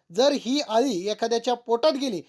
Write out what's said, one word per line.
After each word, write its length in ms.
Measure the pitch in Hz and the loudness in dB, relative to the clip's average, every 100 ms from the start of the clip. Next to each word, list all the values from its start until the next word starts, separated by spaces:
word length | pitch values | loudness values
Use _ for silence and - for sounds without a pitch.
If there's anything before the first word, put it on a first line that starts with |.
| _ 175 | _ 2
जर 160 | 277 | 2
ही 280 | 269 220 285 | 2 0 -2
अळी 480 | 269 220 277 180 196 | 0 0 2 0 -4
एखाद्याच्या 460 | 208 233 233 247 | -4 -2 -2 -2
पोटात 380 | 240 - 233 311 | -4 -2 0 2
गेली 300 | 269 269 175 | 0 -4 -6